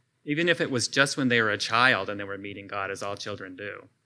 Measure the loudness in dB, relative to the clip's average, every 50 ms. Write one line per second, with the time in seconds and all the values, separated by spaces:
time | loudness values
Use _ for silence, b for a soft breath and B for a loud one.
0 | _ _ _ _ _ -4 0 2 4 2 4 2 2 0 0 0 0 0 4 4
1 | 4 4 4 0 2 4 4 4 4 2 2 0 -2 0 2 4 6 6 4 4
2 | 0 -2 -4 -6 -6 -8 -8 -10 -10 -12 -12 -12 -12 -8 -6 -4 -4 -4 -4 -6
3 | -6 -6 -6 -6 -6 -8 -8 -8 -10 -14 -12 -10 -10 -10 -10 -12 -14 -18 _ _
4 | _